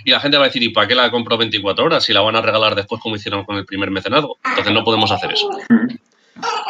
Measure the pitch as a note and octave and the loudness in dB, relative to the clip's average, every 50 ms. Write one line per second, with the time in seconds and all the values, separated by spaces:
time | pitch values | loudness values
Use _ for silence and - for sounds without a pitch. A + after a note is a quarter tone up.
0 | G#2+ - B2+ A2+ - C#3+ C#3+ C#3+ C3+ B2+ - B2 A#2+ A2+ A2 A2 G#2 G2+ B2 B2+ | -2 0 0 0 2 2 4 4 4 2 2 0 -2 0 2 2 2 4 4 2
1 | B2 A#2 A#2 A#2+ A#2 - A#2 A2+ A#2 A2 A2 G#2 F#2+ G2 F#2+ A2+ B2+ E3 E3 - | 2 2 2 0 0 0 0 0 0 0 -2 -2 -2 -2 0 0 2 2 2 2
2 | - A#2 G#2+ G2+ G2+ A2 A2 A2+ A2+ A2 G#2 A2 A2 G#2+ G#2 G2+ G2 - A#2 A2+ | 2 2 2 2 2 2 2 0 2 2 2 2 2 2 0 -2 -4 -4 -6 -8
3 | - A2+ A2 G2+ G#2 G#2 G2+ G2+ G2 G#2 G2+ G2+ F#2+ - G2 G2 G2+ F#2+ G2 F#2+ | -6 -6 -6 -6 -6 -6 -6 -6 -4 -6 -6 -6 -6 -6 -6 -4 -4 -2 -4 -4
4 | - - B2+ D3+ - - - - - - - - - G#2 G#2 A2+ A2 A#2 A2 G#2+ | -2 0 0 0 0 0 -4 -8 -6 -4 -2 -2 0 0 0 0 2 2 2 2
5 | G#2+ - - - - - - G4+ G4+ G4+ G4 - - - A#3+ A3+ A#3+ - - - | 2 2 0 -2 -2 -2 -2 -2 -2 -2 -4 -6 0 4 4 4 4 0 -4 -8
6 | _ _ _ _ _ _ _ - - A4+ - - - - | _ _ _ _ _ _ _ -8 -6 -6 -4 -4 -6 -6